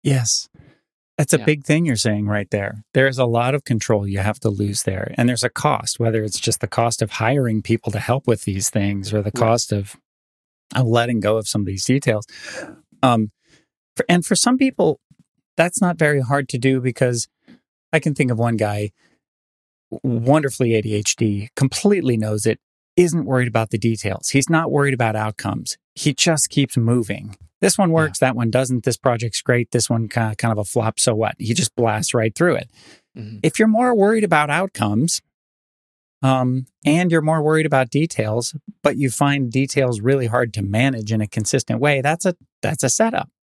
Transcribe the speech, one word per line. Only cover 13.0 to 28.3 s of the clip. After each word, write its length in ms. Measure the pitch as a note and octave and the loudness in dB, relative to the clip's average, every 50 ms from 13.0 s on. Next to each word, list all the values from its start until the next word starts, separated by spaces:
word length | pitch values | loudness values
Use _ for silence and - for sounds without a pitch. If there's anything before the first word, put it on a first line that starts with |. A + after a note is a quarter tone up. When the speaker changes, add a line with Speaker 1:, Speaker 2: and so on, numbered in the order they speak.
Speaker 1:
Um, 300 | - B2+ A#2+ A2+ G#2+ G#2+ _ _ _ _ _ _ _ _ _ _ _ _ _ | 2 4 4 2 0 -2 _ _ _ _ _ _ _ _ _ _ _ _ _
for, 80 | - - - | -6 0 2
and 160 | F3 F3+ E3 | 2 0 2
for 100 | - G3+ | 0 0
some 220 | - - B3 B3+ C4 | 2 2 2 2 2
people, 420 | C4+ C4+ - - F3+ D#3 C#3+ - _ _ _ _ _ _ _ _ _ _ _ | 0 0 0 0 0 0 0 -2 _ _ _ _ _ _ _ _ _ _ _
that's 240 | - E3 F3 - - | 0 0 0 2 0
not 160 | G3 F3 E3+ | 0 0 2
very 240 | E3 D#3+ D3 D3 C#3 | 2 2 2 2 0
hard 300 | B2+ A#2 C#3 C#3+ C#3 - | 0 0 -2 -2 -2 -4
to 80 | - B2 | -6 0
do, 240 | A#2 C3+ C3 C3 | 2 2 2 2
because 460 | B2 B2+ A#2+ - C#3 B2 B2 A#2 - _ _ _ _ _ - _ _ _ _ _ _ _ - | 0 -2 0 0 0 0 0 -2 -6 _ _ _ _ _ -20 _ _ _ _ _ _ _ -2
I 40 | D#3+ | 0
can 160 | - D#3+ C#3+ | 0 0 0
think 160 | - D3 B2 | 0 0 0
of 80 | A#2+ A2 | 2 0
one 200 | A#2+ A#2 A#2 G#2 | 0 0 2 0
guy, 320 | G#2+ G#2 G#2 G#2 G#2 G#2 _ _ _ _ _ _ _ _ _ _ _ _ _ _ _ _ _ _ _ _ | 0 0 0 -4 -6 -6 _ _ _ _ _ _ _ _ _ _ _ _ _ _ _ _ _ _ _ _
w-, 300 | - - - C3 A#2+ A2+ | -14 -6 -4 -2 -2 0
wonderfully 540 | A2+ B2+ C#3+ D#3 D3 C3+ - - C3 A#2 A2+ | 2 4 4 4 2 -2 -2 0 0 2 2
A 80 | A2 | 0
D 100 | G#2 A2 | 0 0
H 240 | G#2 G#2 G#2 - - | -4 -2 -2 -4 -2
D, 320 | - A#2 G#2+ G2+ G2+ G#2 - _ | 0 0 0 0 -2 -6 -10 _
completely 640 | - C#3 C3+ - - - G3+ G#3 F#3 C3 B2+ A#2+ A2 | 0 0 0 0 0 2 2 2 2 2 0 0 0
knows 260 | G#2+ G#2+ G#2+ G#2 A2+ | 0 -2 -2 0 0
it, 160 | A2+ - - _ _ _ _ _ _ _ | 0 -2 -2 _ _ _ _ _ _ _
isn't 300 | - F3+ E3+ D3+ E3 - | 4 4 4 2 -2 -2
worried 240 | F#2+ C3 B2+ B2 A#2+ | 0 0 0 0 2
about 220 | A2 A2+ A2+ - | 0 0 0 0
the 80 | - G#2+ | -4 -2
details. 500 | - A#2 A2+ G#2+ - G#2 G2 - - - | 0 0 -2 -2 -4 -6 -6 -4 -6 0
He's 200 | - C#3 C3+ - | 0 0 2 4
not 200 | E3 D#3+ E3 - | 0 0 2 0
worried 220 | D3 D3 C#3+ C#3 C3 | 0 0 0 0 0
about 220 | A#2 A#2 A2+ G#2+ | 0 0 0 0
outcomes. 600 | G#2+ G#2+ A2 G#2+ - - G2 G2+ - - - - _ _ _ _ | 0 -2 -4 -6 -6 -6 -4 -6 -4 -6 -10 -12 _ _ _ _
He 180 | - - D3+ | -2 -2 -2
just 380 | C#3 - - F3 D#3+ C#3+ - - | 0 2 2 2 2 2 0 0
keeps 260 | - D3 C#3 - - | 0 0 0 2 0
moving. 600 | C3 A#2 A2 A#2+ B2 A2 - G2+ G#2+ G2+ G#2+ G#2 _ - _ _ _ | 0 2 2 2 2 0 -2 -8 -10 -10 -16 -18 _ -20 _ _ _
This 160 | - - - - | 0 2 4 2
one 100 | G3 E3+ | 2 2
Speaker 2:
Yeah. 60 | D#3+ | 4
Speaker 1:
works, 240 | D#3+ D#3+ D3+ - - | 2 2 0 0 0
that 180 | C#3 B2+ | 0 0